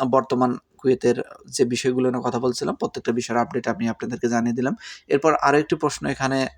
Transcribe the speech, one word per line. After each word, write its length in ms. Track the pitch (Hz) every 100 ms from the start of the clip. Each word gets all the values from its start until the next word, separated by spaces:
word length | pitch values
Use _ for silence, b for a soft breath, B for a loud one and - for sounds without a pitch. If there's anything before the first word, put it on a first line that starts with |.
| 131
বর্তমান 480 | 131 127 123 127 - - _
কুয়েতের 380 | 131 123 123 120 - - -
যে 180 | 131 120
বিষয়গুলো 440 | 120 127 127 127
নিয়ে 140 | 123 123
কথা 140 | 120
বলছিলাম, 360 | 127 120 143 -
প্রত্যেকটা 360 | - 135 -
বিষয়ের 300 | 120 120 117
আপডেট 260 | 120 127 120
আমি 220 | 101 117
আপনাদেরকে 380 | 113 117 123 120
জানিয়ে 260 | 117 117 120
দিলাম। 200 | 127 - B B -
এরপর 260 | 143 160 147
আরও 220 | 143 147
একটি 180 | 151 156
প্রশ্ন 320 | 147 - 147
এখানে 400 | 135 135 135 131